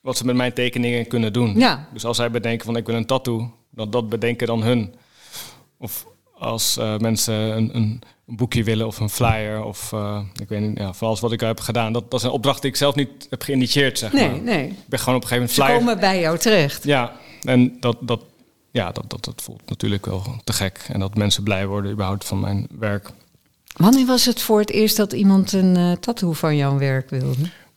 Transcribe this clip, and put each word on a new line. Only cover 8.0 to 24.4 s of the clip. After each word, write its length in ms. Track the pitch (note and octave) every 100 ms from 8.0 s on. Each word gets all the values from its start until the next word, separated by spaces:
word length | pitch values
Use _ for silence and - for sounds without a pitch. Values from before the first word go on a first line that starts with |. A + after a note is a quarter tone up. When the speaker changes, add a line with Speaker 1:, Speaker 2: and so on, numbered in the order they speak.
| - _ -
Speaker 1:
een 100 | A2+
boekje 280 | A#2 B2
willen 220 | A2 A2 A2+
of 140 | G#2+
een 80 | A2
flyer 540 | - A#2 A2+ G#2+ G#2+
of, 280 | A2 G2+ -
eh, 280 | A2 G#2 G#2 G2+ -
ik 80 | G2+
weet 120 | G#2+
niet, 180 | G#2+ G#2+
ja, 140 | G2
van 140 | F2+ A2+
alles 120 | A2
wat 120 | A#2+
ik 80 | A2+
heb 200 | A#2 A2+
gedaan. 320 | - A#2 A2
Dat, 180 | A#2 A2+
dat 100 | B2+
is 60 | B2
een 60 |
opdracht 300 | C3 B2 -
die 80 | C#3
ik 60 | -
zelf 180 | C#3+
niet 320 | C#3 C3+ - -
heb 120 | -
geïnitieerd, 560 | - C#3 B2+ C#3+ C#3 -
zeg 140 | A2
Speaker 2:
Nee, 160 | C#4 F#3
Speaker 1:
maar. 100 | C3
Speaker 2:
nee. 240 | A#3 G3 C3+
Speaker 1:
Ik 80 | G3+ -
ben 120 | C3
gewoon 160 | - B2+
op 60 |
een 60 | -
gegeven 40 | B2
moment 140 | A#2+
Speaker 2:
Ze 120 | -
Speaker 1:
flyer 160 | C#3 A#3+
Speaker 2:
komen 220 | A#3+ G#3+
bij 200 | F#3+ F#3+
jou 180 | D#3+ E3
terecht. 460 | A#3 G#3+ C#3+ -
Speaker 1:
Ja, 320 | C#3+ C#3 A#2+ - - -
en 340 | - B2+ B2 B2
dat, 160 | B2 A#2+
dat, 200 | B2 A#2 - _ _ _ _
ja, 220 | B2 F2+
dat, 180 | - -
dat, 140 | -
dat 180 | - -
voelt 200 | - - -
natuurlijk 380 | - G#2 G2+ -
wel 160 | G2 G2 A#2+
te 80 | -
gek. 320 | - F#2+ - -
En 120 | G2+
dat 140 | G2
mensen 280 | G#2 G#2 -
blij 240 | G#2 F#2+ G2
worden 240 | G2+ G2+
überhaupt 320 | G#2 F#2+ G2
van 160 | - G2
mijn 260 | G2 G2 - -
werk. 320 | A2 G2+ - - _ _ _ _ _ -
Speaker 2:
Wanneer 300 | F3+ C4 B3+
was 180 | B3+
het 160 | B3 A#3